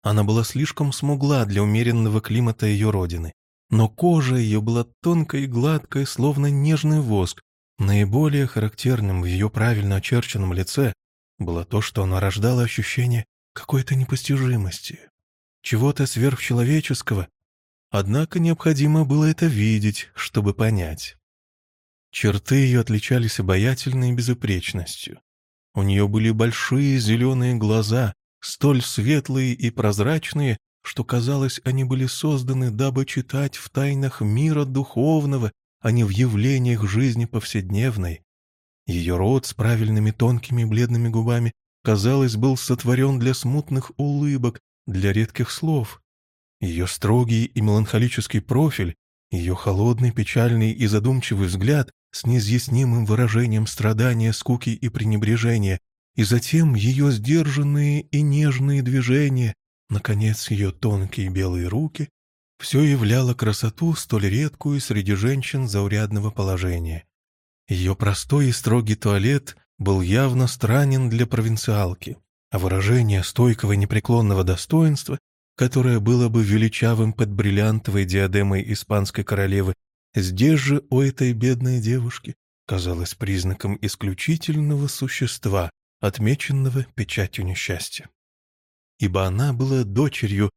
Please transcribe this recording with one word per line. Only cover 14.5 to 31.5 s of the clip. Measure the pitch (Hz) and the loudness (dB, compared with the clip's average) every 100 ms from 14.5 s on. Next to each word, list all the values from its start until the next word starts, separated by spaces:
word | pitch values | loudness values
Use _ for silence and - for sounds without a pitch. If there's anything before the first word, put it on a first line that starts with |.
| 120 95 - - - - _ _ _ _ _ | -2 -4 -8 -14 -18 -20 _ _ _ _ _
чего-то | - 110 135 143 135 | -4 0 0 0 -2
сверхчеловеческого, | 113 131 131 - 120 120 156 - 131 - 101 90 _ _ _ _ _ _ | 0 0 0 -2 0 2 0 0 -6 -2 -4 -4 _ _ _ _ _ _
однако | 101 98 123 156 180 | -2 0 0 0 0
необходимо | 165 165 165 143 147 156 143 | 0 2 0 2 2 2 2
было | 147 156 | 2 2
это | 160 165 | 2 0
видеть, | 110 107 110 107 104 - | 2 2 2 0 -2 -12
чтобы | - - - 101 | -12 -4 0 0
понять. | 98 113 104 82 78 - _ _ _ _ _ _ _ _ _ _ | 0 0 0 -4 -8 -14 _ _ _ _ _ _ _ _ _ _
Черты | - 107 98 - 135 | -2 0 0 0 2
ее | 131 123 | 4 2
отличались | 113 110 - 123 113 - | 2 -2 0 0 0 -2
обаятельной | 95 95 113 131 139 127 123 | 0 2 2 0 -2 -2 0
безупречностью. | 120 120 123 107 92 - 92 85 - - - _ _ _ _ _ | 0 -2 -2 0 -2 -4 -8 -8 -12 -14 -16 _ _ _ _ _
У | - | -2
нее | 98 98 101 | 2 2 2
были | 110 113 | 2 0
большие | 110 117 113 - 131 143 131 | 2 0 0 -2 0 2 0
зеленые | 107 113 127 131 123 120 | 2 2 2 0 0 0
глаза, | 107 110 104 117 113 - _ _ - | 2 0 2 0 0 -4 _ _ -16
столь | - 143 131 | -2 2 2
светлые | - - 113 151 - 131 131 | 0 -2 0 0 0 -2 -2
и | 120 120 | -2 -4
прозрачные, | 131 107 104 110 160 - 151 139 107 _ _ | 0 0 0 0 0 -2 -2 -2 -2 _ _
что, | - - | -12 -8
казалось, | 120 123 120 143 135 | -2 -2 0 -2 -2